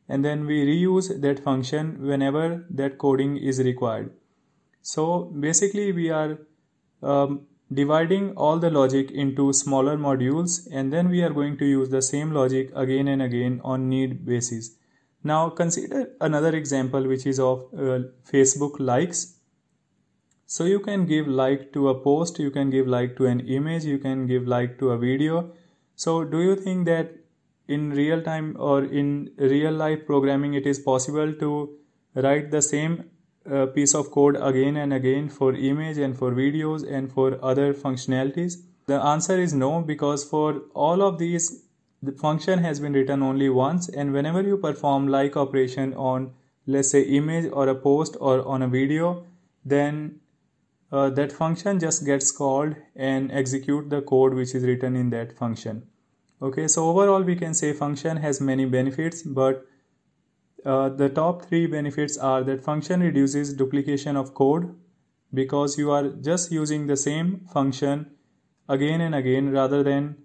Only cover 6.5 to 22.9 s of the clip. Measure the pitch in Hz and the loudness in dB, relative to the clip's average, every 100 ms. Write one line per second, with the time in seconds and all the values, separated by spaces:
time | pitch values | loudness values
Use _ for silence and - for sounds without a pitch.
6.5 | _ _ _ _ _ 139 139 139 143 - | _ _ _ _ _ 0 2 2 -2 -10
7.5 | _ _ 135 143 156 165 190 196 196 151 | _ _ -2 2 2 4 0 0 0 2
8.5 | 165 170 151 131 135 135 139 139 135 139 | 2 2 4 4 4 0 -2 -2 2 2
9.5 | 135 147 135 135 147 147 131 127 156 175 | 2 2 2 2 0 0 0 0 0 -2
10.5 | - - 139 135 160 180 175 170 147 143 | -4 -6 -6 -2 0 2 2 2 0 -2
11.5 | 143 143 135 127 131 127 147 156 151 127 | 0 2 2 2 0 0 -2 -2 0 2
12.5 | 131 131 139 131 135 139 139 131 120 123 | 0 -2 -4 0 0 0 0 0 0 -2
13.5 | 127 - 131 131 131 131 123 120 120 120 | -2 -4 -2 0 0 -2 -4 -4 -2 -2
14.5 | 113 110 - _ _ _ _ 151 156 165 | -8 -10 -18 _ _ _ _ -2 0 0
15.5 | 165 170 - - 277 247 - 156 151 160 | -2 -2 -2 -4 -4 -6 -4 -2 2 2
16.5 | 160 143 135 131 135 135 131 139 131 127 | 0 -2 -2 0 -2 0 -2 -2 0 2
17.5 | 127 - 170 135 127 127 - - 139 135 | 0 -4 -4 -2 -2 -4 -12 0 4 4
18.5 | 147 143 139 131 123 175 - - _ _ | 4 -4 -2 0 0 0 -4 -10 _ _
19.5 | _ _ _ _ _ _ _ _ _ _ | _ _ _ _ _ _ _ _ _ _
20.5 | - 170 202 202 202 170 156 147 131 131 | -2 0 2 0 0 2 2 0 2 2
21.5 | 139 135 147 139 127 143 147 170 - 143 | 0 -2 0 2 2 2 2 2 -2 -4
22.5 | 139 139 131 131 | 0 0 2 2